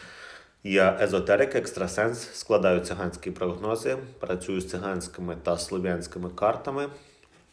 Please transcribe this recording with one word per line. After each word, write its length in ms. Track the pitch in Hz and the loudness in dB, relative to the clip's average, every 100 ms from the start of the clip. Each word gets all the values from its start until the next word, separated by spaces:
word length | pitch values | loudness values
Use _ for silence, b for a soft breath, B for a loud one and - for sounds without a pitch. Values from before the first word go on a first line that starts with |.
| B B B B B B | B B B B B B
Я 340 | 101 95 95 95 | 2 6 6 6
езотерик, 520 | 101 95 95 101 135 | 2 2 4 4 6
екстрасенс, 760 | 123 - - 92 104 110 120 - | 2 -2 -4 -2 0 0 -2 -8
складаю 480 | - - 104 95 90 | -8 2 4 6 4
циганські 500 | - 95 87 - 92 | 0 -4 -4 -6 -8
прогнози, 680 | 90 90 - 107 113 131 131 135 - | -4 -4 -4 -2 -2 -2 -4 -6 -10
працюю 400 | - 92 - 95 | -6 -4 -2 -4
з 80 | 90 | -4
циганськими 680 | 90 98 90 - - 87 80 | -6 -4 -4 -6 -8 -8 -4
та 160 | 87 85 | -2 -2
слов'янськими 720 | - 95 92 85 87 87 90 | -2 -2 -2 -2 -4 -8 -8
картами, 580 | - 104 123 139 135 143 - B B B _ _ | 0 2 2 -2 -4 -6 -8 B B B _ _